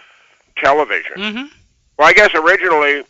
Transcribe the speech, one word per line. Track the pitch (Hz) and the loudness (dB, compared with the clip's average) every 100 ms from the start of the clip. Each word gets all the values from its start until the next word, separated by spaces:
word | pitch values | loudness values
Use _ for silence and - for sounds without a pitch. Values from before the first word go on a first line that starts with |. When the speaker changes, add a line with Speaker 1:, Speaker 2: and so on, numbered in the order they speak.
| _ _ _ _ _ - | _ _ _ _ _ -4
Speaker 1:
television. | 143 151 131 92 - - | 0 0 0 -4 -8 -10
Speaker 2:
Mm-hmm. | 214 214 285 _ _ _ _ - | -10 -10 -14 _ _ _ _ 0
Speaker 1:
Well, | 156 | 4
I | |
guess | 185 208 | 4 2
originally | 165 160 190 185 156 147 143 | 2 0 0 0 0 0 -4